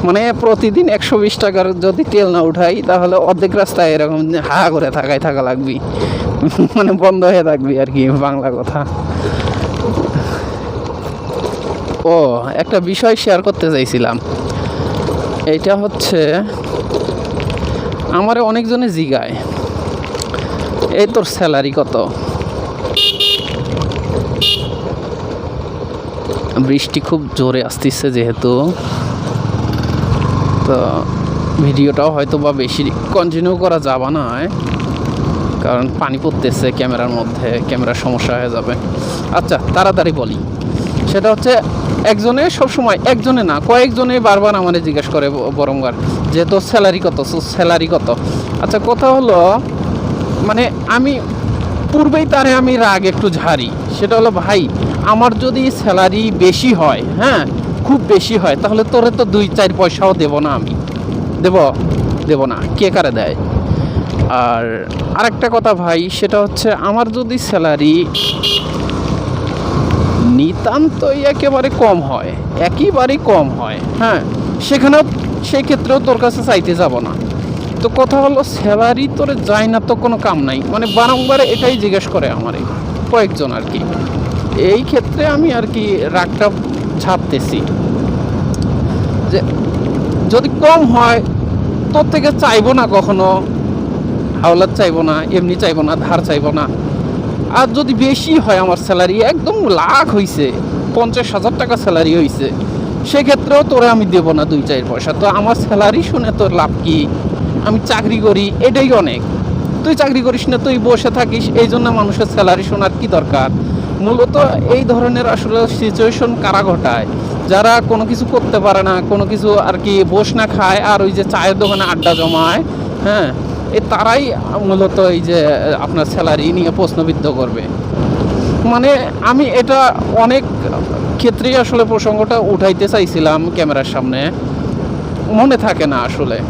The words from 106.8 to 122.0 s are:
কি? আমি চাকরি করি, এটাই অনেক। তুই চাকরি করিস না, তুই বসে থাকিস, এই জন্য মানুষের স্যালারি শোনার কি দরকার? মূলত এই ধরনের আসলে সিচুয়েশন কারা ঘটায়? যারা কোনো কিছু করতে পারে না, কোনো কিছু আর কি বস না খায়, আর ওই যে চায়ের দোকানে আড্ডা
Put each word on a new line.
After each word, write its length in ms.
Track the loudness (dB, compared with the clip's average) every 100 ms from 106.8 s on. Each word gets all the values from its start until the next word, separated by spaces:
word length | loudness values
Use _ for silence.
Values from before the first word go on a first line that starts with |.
কি? 220 | 0 0 0 -2 -4 -4 -4 -2 0
আমি 140 | 0 0
চাকরি 320 | -2 0 2
করি, 320 | 2 2 0 2
এটাই 320 | 2 4 4
অনেক। 300 | 4 2 -2 -4 -4 -4 -4 -2 -2
তুই 100 | 0
চাকরি 260 | 2 2 2
করিস 280 | 0 0 0
না, 100 | 0
তুই 200 | 0 0
বসে 320 | 2 2 2
থাকিস, 380 | 0 0 0 0
এই 180 | 2 2
জন্য 240 | 2 2
মানুষের 360 | 2 0 0 0
স্যালারি 360 | 2 2 2
শোনার 280 | 0 0 -2 -2
কি 80 | 0
দরকার? 420 | 0 2 0 0 -2 -2 -4 -4 -2
মূলত 360 | 0 2 2 4 2 2 2
এই 120 | 2
ধরনের 420 | 4 2 2 2 0
আসলে 420 | 0 0 0 0
সিচুয়েশন 680 | 0 -2 2 2 2 -2 0
কারা 200 | 0 2
ঘটায়? 440 | 2 0 0 0 -2 -4 -4 -6 2
যারা 320 | 4 6 4 4
কোনো 180 | 0 0
কিছু 200 | -2 0
করতে 280 | 0 2 2
পারে 240 | 2 2
না, 200 | 2 0 0
কোনো 180 | 0 0
কিছু 320 | 0 2 2
আর 160 | 2 -2
কি 200 | 0 2 4
বস 240 | 2 2
না 120 | 0 0
খায়, 320 | 2 2 2
আর 240 | 2 2
ওই 100 | 2
যে 120 | 0
চায়ের 340 | 0 0 2 2
দোকানে 260 | 0 0
আড্ডা 300 | 0 2